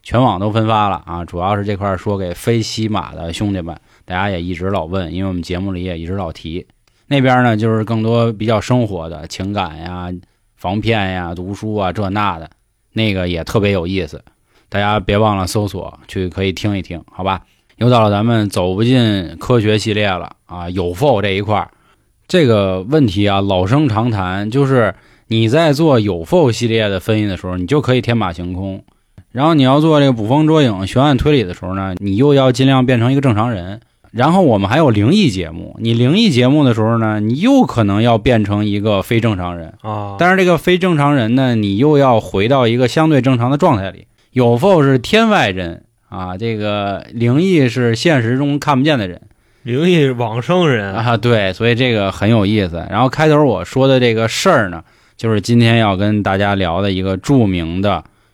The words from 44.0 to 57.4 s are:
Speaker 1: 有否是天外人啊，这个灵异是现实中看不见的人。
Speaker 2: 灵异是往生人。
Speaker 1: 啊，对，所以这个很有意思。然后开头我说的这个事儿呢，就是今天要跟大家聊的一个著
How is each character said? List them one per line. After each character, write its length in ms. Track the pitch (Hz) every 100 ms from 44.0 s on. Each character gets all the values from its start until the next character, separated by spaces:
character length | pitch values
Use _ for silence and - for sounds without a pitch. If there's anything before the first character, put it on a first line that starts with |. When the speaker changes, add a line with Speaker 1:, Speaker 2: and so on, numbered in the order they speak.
| - _ _
Speaker 1:
有 240 | 127 120 120
否 260 | 185 180
是 160 | 139 131
天 300 | 120 214 226
外 220 | 196 117
人 340 | 92 87 82 _ _ _
啊， 300 | 95 90 92
这 180 | 113 107
个 480 | 104 104 101 95 -
灵 300 | 113 120 135
异 260 | 190 170 127
是 260 | 123 120
现 280 | 113 170 143
实 160 | 113 127
中 200 | 143 143
看 200 | 151 135
不 60 |
见 140 | 147 139
的 80 | 95
人。 140 | 87 - _ _ _
Speaker 2:
灵 280 | 120 123 175
异 60 | 170
是 160 | 135
往 260 | 120 117 113
生 300 | 120 180 170
人。 240 | 120 101
Speaker 1:
啊， 240 | 101 117 117
对， 340 | 120 113 95
所 160 | 92 113
以 60 |
这 180 | 117 127
个 180 | 110 98
很 200 | - 104
有 160 | 117 98
意 200 | 107 92
思。 200 | 82 85
然 140 | 95
后 80 | 127
开 180 | - 156
头 160 | 147
我 180 | 147 95
说 240 | 90 131 135
的 140 | 131
这 140 | 123
个 120 | 110 113
事 220 | - 196
儿 220 | 156 98
呢， 120 | 85 - _ _ _
就 120 | 113
是 80 | 107
今 220 | 104 120
天 160 | 117 117
要 220 | 107 95
跟 240 | 104 107
大 160 | 101 98
家 160 | 101
聊 260 | 98 90 85
的 100 | 101
一 120 | 95
个 160 | 95 95
著 280 | - 139